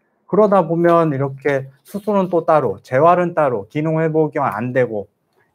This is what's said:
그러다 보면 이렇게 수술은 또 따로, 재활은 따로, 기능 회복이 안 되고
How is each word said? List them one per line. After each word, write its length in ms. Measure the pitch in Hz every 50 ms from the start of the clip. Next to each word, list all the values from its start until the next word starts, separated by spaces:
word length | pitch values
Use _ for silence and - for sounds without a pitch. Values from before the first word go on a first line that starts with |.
| _ _ _ _ _
그러다 400 | - 180 190 214 202 202 190 165
보면 460 | 156 165 165 170 170 170 170 165 160 139
이렇게 560 | 131 139 139 135 135 - 147 139 135 135 135 _ _ _
수술은 460 | - - 202 208 214 208 196 185 170
또 140 | 175 165 165
따로, 340 | 170 156 151 131 107 - -
재활은 540 | - - 127 131 156 170 180 175 180 170 175
따로, 320 | 165 151 135 117 101 95 -
기능 320 | - 151 151 160 160 160
회복이 380 | 165 160 156 160 156 147 131 151
안 340 | 135 117 104 107 120 127 127
되고 340 | 135 123 110 110 104 98 - _ _ _ _ _ _ _ _